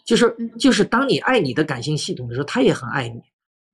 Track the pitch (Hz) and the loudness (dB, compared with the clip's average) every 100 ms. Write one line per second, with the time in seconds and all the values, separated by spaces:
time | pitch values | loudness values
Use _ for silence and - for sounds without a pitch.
0 | - 233 233 - 233 - 269 208 196 - | 0 2 2 0 -8 0 2 4 2 2
1 | 269 151 - 254 143 120 156 131 127 151 | 2 0 2 2 2 0 -2 -4 -4 -4
2 | - 180 123 120 143 233 254 143 120 139 | -4 -8 -8 -6 -4 2 2 2 -2 -4
3 | 120 117 - _ _ _ _ | -4 -8 -16 _ _ _ _